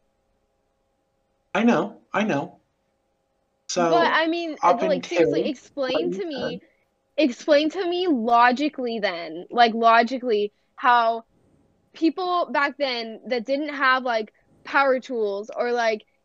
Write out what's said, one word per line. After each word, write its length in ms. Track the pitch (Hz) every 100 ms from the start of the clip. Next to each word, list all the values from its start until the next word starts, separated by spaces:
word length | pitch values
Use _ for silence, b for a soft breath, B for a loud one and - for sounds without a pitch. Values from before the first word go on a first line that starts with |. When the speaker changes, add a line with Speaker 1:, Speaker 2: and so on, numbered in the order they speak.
| _ _ _ _ _ _ _ _ _ _ _ _ _ _ _
Speaker 1:
I 100 | 185
know. 340 | 233 160 202 - _
I 100 | -
know. 340 | 214 143 170 - _ _ _ _ _ _ _ _ _ _ -
So, 220 | - 339
Speaker 2:
But, 180 | 339 320
I 140 | 294 330
mean, 300 | 339 330 294
Speaker 1:
up 200 | 175 -
Speaker 2:
like, 240 | 320 277 -
seriously, 340 | 349 - 156
Speaker 1:
until 120 | 190
Speaker 2:
explain 400 | 254 - 285 254
Speaker 1:
what 80 | 262
you 180 | 349 196
Speaker 2:
to 60 | 349
me, 320 | 262 190 185
Speaker 1:
said. 20 | b b b _ _ -
Speaker 2:
explain 520 | 302 233 - 294 311
to 180 | 359 349
me 180 | 349 370
logically 920 | 254 226 233 240 247 294 - 247 226
then, 480 | 196 170 165 160 -
like, 240 | 240 233
logically, 800 | 226 233 226 233 262 247 214 208 _ _ -
how 500 | 262 240 226 226 - _ _ _ _ _ _
people 540 | - 320 370 359 349 330
back 260 | 285 285 254
then 440 | 269 240 226 220 214
that 180 | 247 214
didn't 280 | 277 302
have, 300 | 277 262 262
like, 300 | 254 226 214 _ _ _ -
power 340 | 294 277 262
tools 500 | - 240 208 196 220 -
or, 160 | 240
like, 340 | 240 226 220 _ _